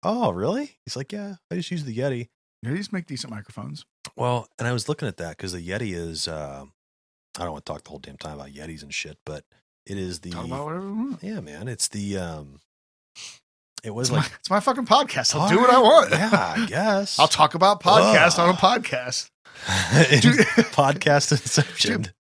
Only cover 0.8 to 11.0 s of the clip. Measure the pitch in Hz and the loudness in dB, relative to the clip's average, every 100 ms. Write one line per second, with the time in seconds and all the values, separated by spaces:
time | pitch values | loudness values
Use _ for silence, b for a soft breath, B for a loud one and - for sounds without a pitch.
0.8 | - 123 135 208 202 190 _ 175 170 175 | -14 -12 -10 -12 -12 -14 _ -10 -6 -8
1.8 | 143 113 135 127 117 _ _ _ 120 156 | -8 -4 -4 -4 -8 _ _ _ -8 -6
2.8 | 202 196 170 131 127 107 104 - 117 147 | -6 -8 -8 -12 -12 -14 -14 -14 -14 -14
3.8 | - _ - - 123 123 113 _ 117 123 | -18 _ -20 -4 -2 -2 -4 _ -4 -4
4.8 | 104 151 104 90 85 - 95 90 85 98 | -4 -6 -6 -8 -12 -10 -10 -10 -8 -6
5.8 | 117 87 85 80 85 80 73 69 69 _ | -6 -6 -8 -8 -8 -8 -10 -14 -18 _
6.8 | _ _ _ _ _ - 87 76 - 76 | _ _ _ _ _ -12 -10 -10 -12 -14
7.8 | - 76 69 67 78 76 67 71 78 80 | -14 -20 -18 -16 -14 -14 -16 -16 -16 -16
8.8 | 73 73 82 76 - 76 - _ _ _ | -12 -12 -12 -14 -14 -14 -14 _ _ _
9.8 | - 101 92 87 90 87 85 131 147 170 | -12 -8 -8 -10 -12 -10 -8 -8 -8 -10
10.8 | 196 208 | -8 -8